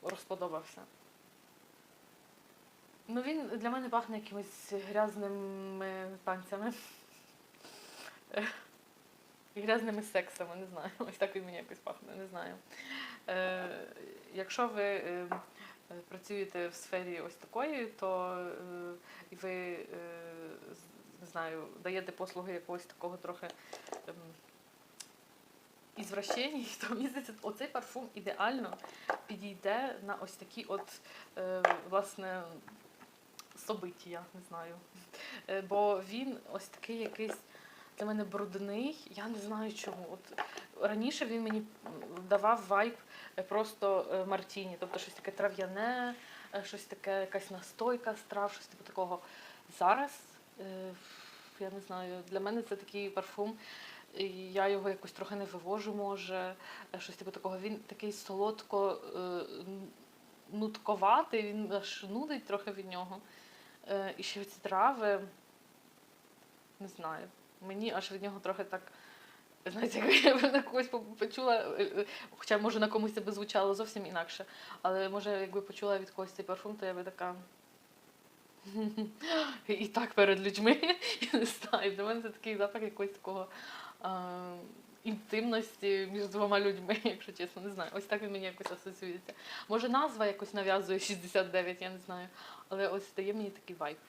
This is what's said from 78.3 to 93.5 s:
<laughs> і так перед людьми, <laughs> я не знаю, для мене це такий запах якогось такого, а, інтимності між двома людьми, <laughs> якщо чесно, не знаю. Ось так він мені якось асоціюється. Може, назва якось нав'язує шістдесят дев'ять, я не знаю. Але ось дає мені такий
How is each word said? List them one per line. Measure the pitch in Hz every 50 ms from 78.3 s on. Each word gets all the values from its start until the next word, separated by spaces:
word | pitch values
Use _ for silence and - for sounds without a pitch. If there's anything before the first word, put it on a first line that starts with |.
| - - - - - - -
<laughs> | 196 196 214 220 214 214 220 214 214 - - 302 320 330 320 311 285 262 240 - -
і | 214 190 214 208
так | - 226 240 226 -
перед | - 202 196 196 190
людьми, | 190 202 196 202 208 226 285 294
<laughs> | 311 330 359 349 - - 453 - - 240 -
я | 254
не | 226
знаю, | 233 - - - - - 208 185 202
для | 202 190 202
мене | 208 233 233
це | 226 220
такий | 214 - - 220 214 202
запах | 202 202 202 233
якогось | 214 214 214 - 202 196
такого, | 196 - - 190 190 196 185 190 - - - - - - - - - -
а, | - 185 190 185 180 180 180 180 180 180 175 175 - - - - - - - - - 226
інтимності | 214 214 - - - 220 226 240 226 220 220 - - - - 202 196 196 190 190
між | 196 208 202 196
двома | 180 208 208 202 202 202
людьми, | 202 202 190 185 185 180 214 214
<laughs> | -
якщо | 233 196 202 - -
чесно, | 185 - 175 175 - 196
не | 180 202
знаю. | 196 185 170 - -
Ось | 196 202
так | - 214 208
він | 214 208
мені | 202 196 190
якось | 185 180 - 196 -
асоціюється. | 180 175 - 196 180 185 196 185 170 180 - - - - - - - - - -
Може, | 208 233 226 247
назва | 233 269 294 302 247 214 220
якось | 208 196 202 208 202 -
нав'язує | 208 196 190 190 196 196 175 190 190
шістдесят | 190 - 208 180 175 180 - 202 190 180
дев'ять, | 170 185 180 175 180 180
я | 185 185
не | 190 185
знаю. | 180 - 185 180 180 185 - - - - - - - -
Але | 196 190 196 190
ось | 180 202 196 - -
дає | - 190 196 208
мені | 220 214
такий | 202